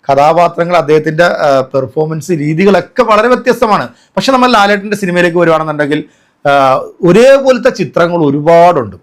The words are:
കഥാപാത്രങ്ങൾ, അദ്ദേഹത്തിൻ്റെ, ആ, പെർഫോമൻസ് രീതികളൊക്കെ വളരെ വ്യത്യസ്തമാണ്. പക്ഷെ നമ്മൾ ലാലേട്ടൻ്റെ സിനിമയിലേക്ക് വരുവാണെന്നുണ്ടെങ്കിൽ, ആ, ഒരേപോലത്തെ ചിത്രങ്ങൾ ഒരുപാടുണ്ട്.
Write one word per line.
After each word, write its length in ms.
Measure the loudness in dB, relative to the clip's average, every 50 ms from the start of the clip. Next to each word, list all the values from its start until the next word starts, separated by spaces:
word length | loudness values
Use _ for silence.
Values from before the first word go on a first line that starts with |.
| _ 0
കഥാപാത്രങ്ങൾ, 640 | 0 2 2 2 2 2 0 0 0 -4 -4 0 0
അദ്ദേഹത്തിൻ്റെ, 480 | -2 2 2 0 0 0 -2 -2 0 -2
ആ, 360 | -2 0 -2 0 0 0 0 -2 -2 -4
പെർഫോമൻസ് 580 | -6 -6 -4 _ -6 -6 -4 -6 -10 -6 -6
രീതികളൊക്കെ 680 | -6 -4 -4 -4 -2 0 0 2 2 0 -2 -4 _ -2
വളരെ 260 | 0 2 2 0 2 0
വ്യത്യസ്തമാണ്. 600 | -2 0 0 -4 -2 -2 0 -2 0 -2 -4 -8 -14 _ _ _ _
പക്ഷെ 160 | -4 -2 0
നമ്മൾ 180 | 0 2 2 2
ലാലേട്ടൻ്റെ 460 | 2 2 2 2 0 -2 -2 -8 -8
സിനിമയിലേക്ക് 420 | -6 -6 -4 -2 0 0 0 0 0
വരുവാണെന്നുണ്ടെങ്കിൽ, 680 | 2 2 2 0 -2 -4 -4 -4 -2 -2 -2 -6 -6 _ _ _ _ _ _ _ _ 0
ആ, 240 | 2 2 2 2 0 0 -4 -8 -10 _
ഒരേപോലത്തെ 680 | 0 2 4 4 4 4 4 4 4 0 0 0 0 -2
ചിത്രങ്ങൾ 540 | -2 -2 -8 -4 -2 -2 -2 0 0 -2 -2
ഒരുപാടുണ്ട്. 720 | -2 -2 -2 0 2 4 4 4 4 2 0 -4 -6 -12 -18